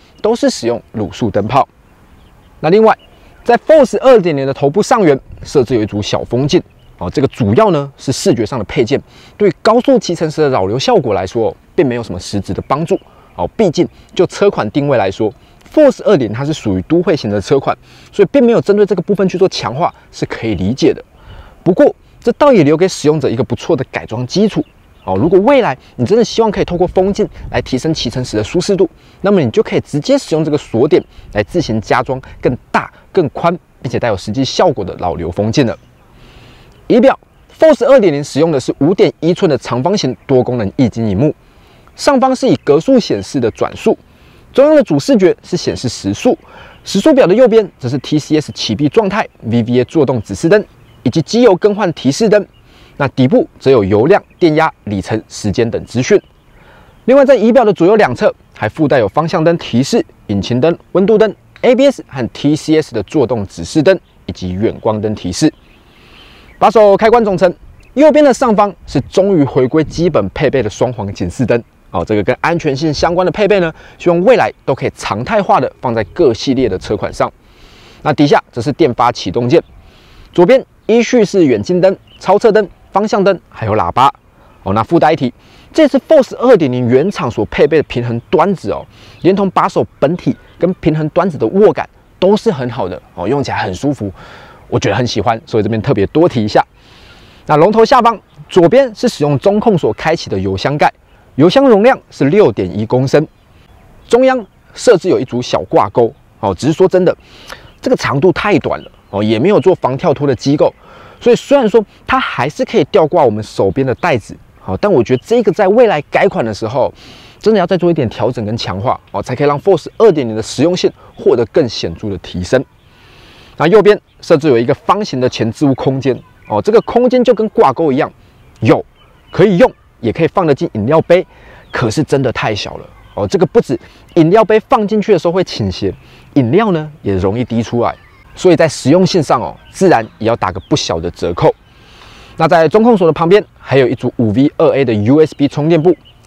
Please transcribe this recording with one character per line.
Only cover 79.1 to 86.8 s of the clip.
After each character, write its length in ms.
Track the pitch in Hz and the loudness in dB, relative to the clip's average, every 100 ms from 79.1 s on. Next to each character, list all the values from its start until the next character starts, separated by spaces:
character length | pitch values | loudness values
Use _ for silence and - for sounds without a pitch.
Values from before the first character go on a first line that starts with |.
启 180 | 123 - | 0 -6
动 180 | 101 120 | -4 2
键， 140 | 165 - - - _ _ - - | 0 0 -18 -20 _ _ -20 -6
左 100 | - | 0
边 220 | 175 254 - _ - | 4 4 0 _ 0
依 160 | 226 | 0
序 200 | 233 247 | 2 2
是 220 | 196 202 156 | 2 2 2
远 160 | 107 | 2
近 180 | 110 180 | 0 2
灯、 160 | 190 196 _ - | 2 0 _ -10
超 200 | - 202 | 0 2
侧 120 | 233 | 4
灯、 160 | 202 202 - _ | 2 -2 -10 _
方 160 | 190 214 | -4 -2
向 160 | 220 | 0
灯， 160 | 196 185 _ | 0 -2 _
还 180 | - 107 | -10 -4
有 80 | 107 | -2
喇 160 | 87 | -2
叭。 200 | - 135 - _ _ _ _ | 2 2 0 _ _ _ _
哦， 100 | 190 | -4
那 80 | 190 | -4
附 180 | 185 170 | 0 2
带 140 | 156 | 2
一 20 | 165 | 0
提， 160 | 170 - _ - - | -4 -8 _ -20 -6
这 160 | - 302 | 0 2
次 120 | 277 - | 2 4
Force 260 | 320 240 - | 2 2 -2
二 200 | 233 214 | 4 4
点 140 | 135 | 4
零 160 | 123 | -2